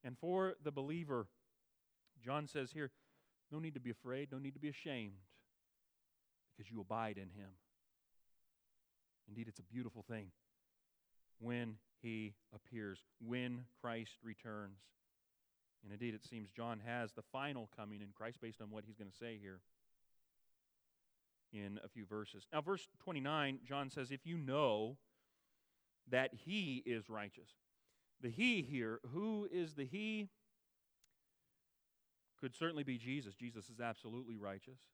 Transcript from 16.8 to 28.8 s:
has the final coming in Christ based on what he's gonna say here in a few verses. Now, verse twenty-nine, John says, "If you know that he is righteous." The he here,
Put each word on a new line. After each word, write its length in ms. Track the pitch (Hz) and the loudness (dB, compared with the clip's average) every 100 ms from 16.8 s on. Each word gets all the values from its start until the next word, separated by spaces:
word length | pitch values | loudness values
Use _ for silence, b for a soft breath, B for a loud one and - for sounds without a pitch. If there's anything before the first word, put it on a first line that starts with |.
has 280 | 113 120 113 | 0 0 0
the 100 | - - | -6 -6
final 380 | 131 143 135 110 - | -2 -2 -2 -6 -8
coming 240 | 104 104 | -8 -8
in 80 | 101 | -10
Christ 260 | - 113 120 | -6 -8 -6
based 200 | 117 107 | -8 -8
on 100 | 107 | -8
what 140 | 107 | -8
he's 120 | 104 107 | -10 -12
gonna 160 | 101 | -12
say 260 | - 117 107 | -6 -6 -6
here 200 | 101 92 - _ _ _ _ _ _ _ _ _ _ _ _ _ _ _ _ _ _ | -8 -12 -16 _ _ _ _ _ _ _ _ _ _ _ _ _ _ _ _ _ _
in 260 | 104 101 104 | -6 -6 -6
a 40 | 104 | -10
few 160 | 117 | -10
verses. 420 | 95 107 104 101 - | -4 -4 -4 -10 -2
Now, 100 | 156 | 0
verse 260 | 151 196 - - | 2 -2 -4 -10
twenty-nine, 600 | - 156 135 156 139 135 | -4 0 2 4 4 2
John 260 | 120 139 135 | -2 -2 0
says, 200 | 147 127 | -2 -2
"If 160 | 135 165 | -4 -2
you 120 | 170 | 0
know 580 | 135 139 139 107 110 139 _ b b b b b b b b _ - | 4 8 10 8 4 -2 _ b b b b b b b b _ 4
that 260 | 127 131 | 6 6
he 480 | 120 160 208 170 127 | 0 0 2 2 0
is 240 | 120 113 104 | 0 0 0
righteous." 420 | 110 101 - - - _ _ b b b b | -4 -4 -8 -20 -20 _ _ b b b b
The 80 | 123 | -2
he 320 | 117 247 220 | 6 6 6
here, 380 | 127 135 | 4 2